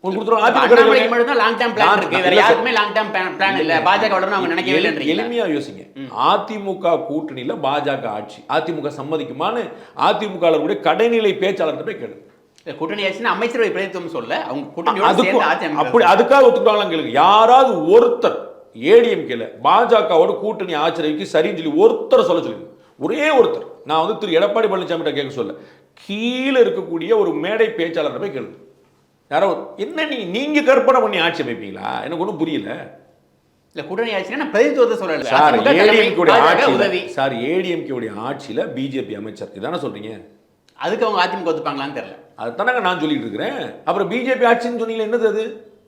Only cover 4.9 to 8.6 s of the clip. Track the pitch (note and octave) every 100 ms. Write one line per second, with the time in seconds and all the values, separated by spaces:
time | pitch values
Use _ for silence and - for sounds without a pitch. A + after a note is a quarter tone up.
4.9 | D#3 C3+ F3+ A#3 A#3+ G3+ D3 G#2 F#2+ F2
5.9 | C3+ C3+ G#2 C#3 G3 G#3+ G#3+ G3 F#3 F3
6.9 | D#3 A2 D3 D3+ C3 B2 - C3+ D3 C#3
7.9 | C3+ A2+ G#2 G2+ - - D3